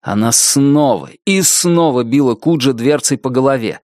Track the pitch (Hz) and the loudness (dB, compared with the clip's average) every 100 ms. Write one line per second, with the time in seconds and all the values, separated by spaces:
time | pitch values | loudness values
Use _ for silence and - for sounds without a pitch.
0 | - 101 113 113 - 139 139 147 147 101 | -4 -2 0 0 0 2 2 2 2 0
1 | 67 - - 190 185 - 180 170 165 123 | -6 -8 -2 0 0 0 0 2 2 0
2 | 117 139 135 113 156 165 131 120 123 147 | 0 0 0 0 0 0 0 0 0 0
3 | - 135 131 127 135 135 110 73 _ | -2 -4 -2 0 0 0 -4 -8 _